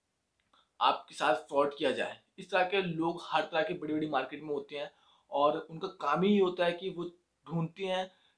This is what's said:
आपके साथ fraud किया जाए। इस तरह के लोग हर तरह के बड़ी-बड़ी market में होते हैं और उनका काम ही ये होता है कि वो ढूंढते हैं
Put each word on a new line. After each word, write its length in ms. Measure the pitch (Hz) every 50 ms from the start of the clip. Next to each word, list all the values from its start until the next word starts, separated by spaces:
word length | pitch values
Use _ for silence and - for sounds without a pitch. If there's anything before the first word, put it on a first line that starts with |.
| _ _ _ _ _ _ _ _ _ _ _ _ _ _ _ -
आपके 340 | 120 135 139 - - - -
साथ 200 | - 147 147 156
fraud 420 | 151 - - 151 139 147 143 - -
किया 120 | 156 131
जाए। 300 | 110 110 92 - - - _ _ _ -
इस 120 | 175 -
तरह 140 | 196 185 185
के 180 | 185 202 196
लोग 380 | 185 175 160 160 165 170 175 -
हर 200 | - - 156 156
तरह 200 | 151 - 175 160
के 120 | 156 - 175
बड़ी-बड़ी 340 | 147 151 151 151 151 156 151
market 340 | 143 131 135 - 147 147
में 120 | 151 156 147
होते 240 | 139 139 - 147 143
हैं 120 | 147 147 - _ _ _ _ _ _ -
और 360 | - 139 143 151 151 160 - -
उनका 180 | 165 160 190 190
काम 340 | - - 151 143 151 165
ही 120 | 185 202 208
ये 60 | 202
होता 240 | 190 180 180 - 175
है 80 | 175
कि 180 | 175 175 190 185
वो 140 | 160 170 170 - - _ _ _ _ _ - 135
ढूंढते 360 | 160 165 165 160 - 196 196
हैं 340 | 190 185 185 185 185 _ _ _ _ _